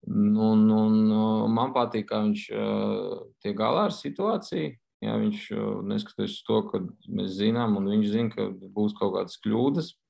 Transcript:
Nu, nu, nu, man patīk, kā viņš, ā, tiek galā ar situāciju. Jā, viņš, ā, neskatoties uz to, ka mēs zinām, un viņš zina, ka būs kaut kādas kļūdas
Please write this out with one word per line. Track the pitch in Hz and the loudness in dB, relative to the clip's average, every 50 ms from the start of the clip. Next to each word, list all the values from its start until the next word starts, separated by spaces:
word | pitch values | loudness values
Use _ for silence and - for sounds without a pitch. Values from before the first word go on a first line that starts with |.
| - | -8
Nu, | - - 104 104 104 104 107 110 110 110 | -2 0 2 4 4 4 4 4 4 6
nu, | 107 107 110 107 110 110 | 6 6 6 6 6 4
nu, | 110 110 110 110 110 107 110 107 110 110 110 107 | 4 4 4 4 4 4 4 2 2 2 2 2
man | 110 113 113 123 135 | 2 2 2 0 0
patīk, | 127 127 120 113 - 110 104 - | 2 0 0 0 0 -4 -4 -2
kā | 110 107 | -2 0
viņš, | 107 104 104 104 - - | 2 0 0 -2 -4 -6
ā, | 107 107 107 107 104 104 104 104 104 101 98 98 98 98 - - _ | -6 -4 -2 -2 0 0 0 -2 -2 -2 -4 -6 -8 -8 -12 -18 _
tiek | _ - 104 101 | _ -8 -6 -2
galā | 104 107 113 135 170 214 202 | 0 0 2 2 2 0 0
ar | - | -2
situāciju. | - - 143 143 - 185 214 226 - - - 170 160 156 147 120 _ _ _ _ _ | -6 -8 -10 -6 -2 -2 -2 -2 -2 -4 -6 -6 -6 -6 -6 -8 _ _ _ _ _
Jā, | - 110 113 | -6 -4 -2
viņš, | 110 110 107 104 - - - | 0 0 0 -2 -4 -8 -8
ā, | 107 107 107 104 104 101 | -6 -6 -4 -4 -4 -6
neskatoties | 98 101 104 107 107 - - - 113 104 - | -4 -4 -4 -4 -6 -6 -8 -6 -6 -6 -6
uz | - - | -12 -4
to, | - 110 110 101 | 0 0 0 0
ka | 107 - 104 90 90 - _ _ | -2 -4 -6 -6 -6 -12 _ _
mēs | - - 95 98 95 92 98 | -8 -6 -4 -4 -4 -4 0
zinām, | 101 110 113 120 120 110 104 98 | 0 0 2 2 0 0 0 0
un | 98 98 | 0 0
viņš | 104 107 107 104 | 2 2 2 2
zina, | 104 113 117 110 | 0 0 -2 -2
ka | - - 107 98 95 92 95 | -2 -4 -6 -6 -6 -10 -16
būs | 95 98 104 107 104 | -10 -2 0 0 0
kaut | 104 - 107 101 92 | 0 0 -2 0 0
kādas | 95 95 92 - - | -2 -4 -4 -8 -6
kļūdas | - 107 107 113 123 143 147 170 156 - - _ _ | -2 0 0 2 2 2 0 0 -4 -6 -12 _ _